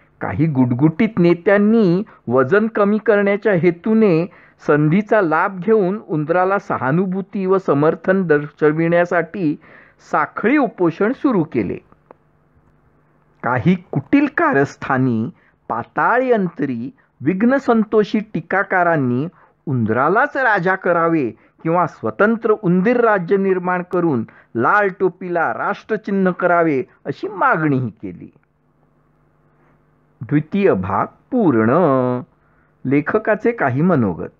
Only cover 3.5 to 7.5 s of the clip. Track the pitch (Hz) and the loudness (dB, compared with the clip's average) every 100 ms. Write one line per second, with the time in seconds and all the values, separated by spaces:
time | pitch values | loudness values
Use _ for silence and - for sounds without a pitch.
3.5 | 185 175 170 - 220 214 160 170 - - | 2 0 0 0 2 4 2 -2 -8 -20
4.5 | _ - 147 151 175 214 220 180 160 190 | _ 0 2 4 2 2 2 2 0 -2
5.5 | 190 175 220 180 208 - 165 151 170 185 | -2 0 2 2 -2 -6 -4 -2 0 0
6.5 | 196 - 120 127 160 196 185 190 208 185 | -2 -2 -4 0 0 0 -4 -6 -4 0